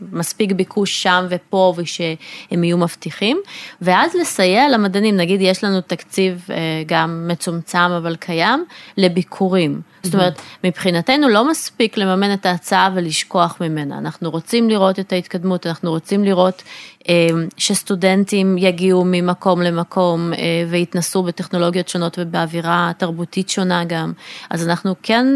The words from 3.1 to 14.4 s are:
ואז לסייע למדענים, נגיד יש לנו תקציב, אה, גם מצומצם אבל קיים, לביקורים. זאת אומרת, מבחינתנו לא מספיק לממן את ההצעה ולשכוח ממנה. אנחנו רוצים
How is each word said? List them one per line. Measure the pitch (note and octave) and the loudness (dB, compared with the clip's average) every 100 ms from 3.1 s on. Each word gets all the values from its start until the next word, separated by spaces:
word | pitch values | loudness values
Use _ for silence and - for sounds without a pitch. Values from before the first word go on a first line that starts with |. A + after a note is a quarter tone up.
| - G3+ E4 G4+ - - - | -4 0 0 -4 -14 -18 -6
ואז | F3 F#3 D#4+ F4 | 2 4 4 0
לסייע | D#4+ - F#3 G3+ C#4+ | -2 0 2 4 4
למדענים, | A#3 G3+ F#3+ A3 G3 | 4 2 2 2 2
נגיד | E3+ G3 | 2 2
יש | F#3 F#3+ | 2 2
לנו | G#3 F#3+ | 0 -2
תקציב, | - F3 - - F#3+ F3 F3+ | -2 -8 -6 0 0 -2 -8
אה, | - D#3+ D#3+ D#3 | -6 -4 -4 -2
גם | E3 D#3+ E3 E3+ | 0 0 -2 -4
מצומצם | E3+ - E3+ D#3+ F3 F3 F3 | -4 -4 -6 -2 2 2 2
אבל | E3 E3 | -4 -6
קיים, | - E3 F#3 C4+ F4 - - - | -4 0 2 0 -2 -12 -10 0
לביקורים. | F#3 F3 - - F#3+ F#3 D#3 D3 - _ | 2 2 -4 -2 0 2 0 -2 -10 _
זאת | F#3 | -2
אומרת, | G3 F3+ - - - | 2 2 0 -14 -4
מבחינתנו | F#3 - F#3+ E3+ F3 C#4 C#4+ | -4 -2 0 0 2 2 4
לא | G#3 C4+ | 4 4
מספיק | D#4+ - - A3+ - | 0 -4 -2 -2 0
לממן | F#3+ F#3 G3+ | 0 2 0
את | G3 F#3+ | 0 0
ההצעה | F3 - F#3+ F#3+ | -2 0 2 2
ולשכוח | F#3 E3+ D#3 - F#3 E3+ - | 0 -2 -4 -2 0 0 0
ממנה. | E3+ D#3 C#3+ C#3 | -4 -2 -4 -6
אנחנו | D3+ - E3 | -8 -6 -6
רוצים | D#3+ | -6